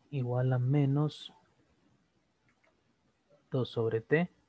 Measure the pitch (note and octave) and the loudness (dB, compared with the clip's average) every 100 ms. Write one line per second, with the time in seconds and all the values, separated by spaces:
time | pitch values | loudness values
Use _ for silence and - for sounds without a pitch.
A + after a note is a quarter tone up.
0 | _ C#3+ B2 B2 B2+ B2+ B2 D3 C#3 C#3+ | _ -6 -2 -2 0 0 2 2 2 2
1 | D3+ - - - _ _ _ _ _ _ | 0 -4 -18 -20 _ _ _ _ _ _
2 | _ _ _ _ _ _ _ _ _ _ | _ _ _ _ _ _ _ _ _ _
3 | _ _ _ _ _ C3+ A#2 A#2+ A2+ A2+ | _ _ _ _ _ -4 -2 -2 -2 -2
4 | - D3+ F3+ - | 2 2 2 -6